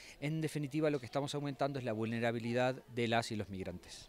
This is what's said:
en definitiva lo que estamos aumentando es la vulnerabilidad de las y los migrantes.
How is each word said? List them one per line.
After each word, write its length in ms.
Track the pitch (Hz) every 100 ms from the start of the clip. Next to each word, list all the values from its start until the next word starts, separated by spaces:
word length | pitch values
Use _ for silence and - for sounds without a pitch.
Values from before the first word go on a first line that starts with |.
| - -
en 200 | 143 160
definitiva 500 | 156 151 147 151 156
lo 100 | 143
que 60 | 113
estamos 280 | 143 139
aumentando 460 | 147 143 135 139 139
es 40 |
la 80 | 123
vulnerabilidad 920 | 110 113 117 117 117 117 120 127 131 -
de 140 | 120 117
las 240 | 113 117
y 40 | 107
los 120 | 101
migrantes. 160 | 95 92 90 - -